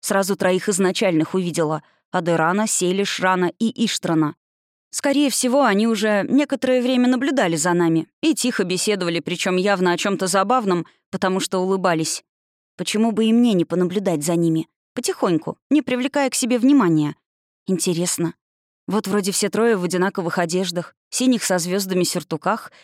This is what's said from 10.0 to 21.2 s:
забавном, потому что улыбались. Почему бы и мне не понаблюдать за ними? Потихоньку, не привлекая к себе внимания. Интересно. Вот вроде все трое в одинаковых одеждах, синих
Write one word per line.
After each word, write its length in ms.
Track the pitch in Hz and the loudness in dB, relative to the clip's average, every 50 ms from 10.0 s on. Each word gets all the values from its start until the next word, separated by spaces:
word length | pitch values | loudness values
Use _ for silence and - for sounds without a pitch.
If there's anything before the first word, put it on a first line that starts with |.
| - 208 196 - 190 180 | 0 -2 -2 -2 -2 0
забавном, 580 | 185 196 190 202 254 262 220 196 180 175 - - _ _ _ _ | 0 0 2 2 0 0 2 0 0 -2 -2 -6 _ _ _ _
потому 300 | - 185 - 185 185 185 | -6 -4 -2 0 0 -2
что 180 | - - 196 185 | -2 -2 -2 -2
улыбались. 640 | 185 185 196 185 180 175 170 160 160 - - - - _ _ _ _ _ _ _ _ _ _ | 0 0 0 0 2 0 0 0 0 -2 -6 -8 -10 _ _ _ _ _ _ _ _ _ _
Почему 340 | - - - - 208 226 233 | -10 -8 -4 0 0 0 0
бы 140 | 214 202 226 | 2 2 2
и 80 | 220 226 | 4 4
мне 220 | 240 240 240 202 | 4 4 4 4
не 100 | 175 165 | 2 2
понаблюдать 580 | - 170 180 180 170 180 214 190 190 170 147 147 | 0 0 0 0 0 0 -2 0 0 -2 0 0
за 140 | 175 170 | 0 0
ними? 320 | 170 170 165 160 160 160 - _ _ _ _ _ | 2 2 2 0 0 -2 -6 _ _ _ _ _
Потихоньку, 640 | 254 247 - 381 - - 202 170 156 - - - - _ _ | -6 -6 -6 -2 0 0 0 0 0 -2 -6 -10 -12 _ _
не 140 | 277 302 262 | 0 0 0
привлекая 480 | - 254 247 240 - - 285 277 254 | 0 -2 -2 -2 -2 0 0 0 0
к 60 | - | 0
себе 240 | - 262 226 247 240 | -2 -2 0 0 2
внимания. 560 | 226 269 294 277 202 170 160 156 151 147 147 - _ _ _ _ _ _ _ _ _ | 4 4 4 4 4 4 4 2 0 -2 -4 -8 _ _ _ _ _ _ _ _ _
Интересно. 680 | - 190 165 - 185 175 165 180 175 - - 170 165 - _ _ _ _ _ _ _ _ _ _ | -4 -4 -2 0 -2 -2 -2 -2 -2 -2 -2 -4 -4 -6 _ _ _ _ _ _ _ _ _ _
Вот 220 | - 180 214 - 196 | -4 -2 -2 -2 0
вроде 240 | 190 208 185 202 180 | -2 0 0 -2 -2
все 180 | - 208 196 | -2 -2 -2
трое 260 | - 202 226 233 220 | 0 2 2 2 2
в 60 | 185 180 | 2 0
одинаковых 560 | 170 185 180 185 196 - 202 170 165 - 190 | -2 0 0 0 0 -2 -2 -4 -2 -2 -2
одеждах, 560 | 175 165 170 180 190 175 170 175 - - - _ _ _ | -2 0 0 -2 -2 -2 -4 -6 -8 -8 -12 _ _ _
синих 320 | - - | -6 0